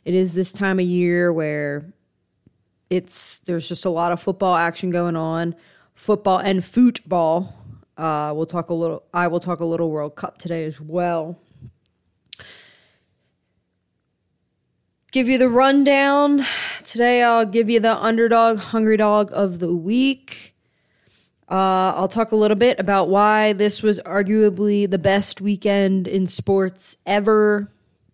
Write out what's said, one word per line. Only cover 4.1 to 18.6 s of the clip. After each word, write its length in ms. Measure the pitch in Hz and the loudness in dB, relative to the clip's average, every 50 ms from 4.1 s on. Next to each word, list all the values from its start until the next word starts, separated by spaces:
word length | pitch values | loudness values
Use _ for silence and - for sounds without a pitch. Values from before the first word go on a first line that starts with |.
| 175 | -2
of 80 | 170 | -2
football 340 | - 202 185 - 202 185 180 | -4 -4 -2 0 0 0 2
action 360 | 170 170 170 165 - - 185 | 2 0 -2 -4 -4 -4 -4
going 260 | 175 175 175 175 165 | -2 -2 -2 -2 -2
on. 380 | 165 160 160 165 165 170 170 165 - _ _ _ _ _ _ _ | -2 -4 -4 -4 -4 -4 -4 -6 -10 _ _ _ _ _ _ _
Football 440 | - - - 214 208 - 196 185 | -8 -2 -2 -2 0 2 0 0
and 260 | - - 196 190 185 175 | 0 0 0 -2 -2 -4
football. 920 | - - 247 247 240 240 - - 151 185 175 165 160 165 175 196 - - - - - - - _ _ _ | -2 2 2 2 2 2 -2 -4 -2 -2 0 2 2 0 0 -2 -6 -12 -20 -20 -20 -20 -20 _ _ _
Uh, 340 | - 160 160 156 151 151 151 151 | -6 -4 -4 -2 -2 -4 -4 -4
we'll 120 | 156 160 | -6 -6
talk 240 | 160 175 175 165 - | -4 -6 -6 -6 -4
a 40 | 175 | -4
little, 300 | 165 165 165 156 - - _ - | -4 -4 -4 -6 -8 -12 _ -2
I 140 | 175 175 | -2 0
will 140 | 175 165 175 | 0 -2 -4
talk 180 | - 180 175 160 | -4 -6 -6 -4
a 60 | 170 | -4
little 260 | 165 165 165 170 160 | -4 -2 -2 -2 -4
World 240 | 156 151 147 151 - | -4 -6 -8 -8 -10
Cup 220 | - - - - | -12 -12 -12 -12
today 260 | - - 170 170 165 160 | -14 -10 -8 -8 -6 -6
as 160 | 156 151 - | -8 -10 -12
well. 580 | 151 151 160 180 175 175 170 165 156 165 175 - _ _ _ _ - - - _ _ _ _ _ _ _ _ _ _ _ - - - - - - - _ _ _ _ _ _ _ _ _ _ _ _ _ _ _ _ _ _ _ _ _ _ _ _ _ _ _ _ _ _ _ _ _ _ _ _ _ _ _ _ _ _ _ _ _ _ _ _ _ | -14 -8 -4 -4 -2 -2 -4 -4 -6 -8 -12 -16 _ _ _ _ -20 -20 -20 _ _ _ _ _ _ _ _ _ _ _ -20 -20 -20 -20 -20 -20 -20 _ _ _ _ _ _ _ _ _ _ _ _ _ _ _ _ _ _ _ _ _ _ _ _ _ _ _ _ _ _ _ _ _ _ _ _ _ _ _ _ _ _ _ _ _ _ _ _ _
Give 160 | - 262 247 | -2 0 2
you 100 | 240 262 | 2 2
the 120 | 254 254 254 | 4 2 4
rundown. 960 | 233 247 262 269 277 285 277 285 277 269 277 277 277 285 285 285 285 277 262 - - - - - - - - | 4 4 4 4 4 4 4 4 4 4 2 2 2 2 2 2 2 0 0 -4 -6 -8 -10 -10 -12 -12 -12
Today 380 | - - 226 240 240 247 247 240 | -8 -2 0 2 2 4 4 4
I'll 220 | 240 233 233 226 | 4 4 2 2
give 240 | 202 190 233 226 208 | 2 0 0 2 2
you 120 | 240 226 | 2 2
the 120 | 208 226 220 | 2 2 0
underdog, 680 | - 196 226 226 226 233 226 233 226 226 226 226 | 0 0 0 2 2 2 4 4 4 4 4 2
hungry 360 | 208 | 0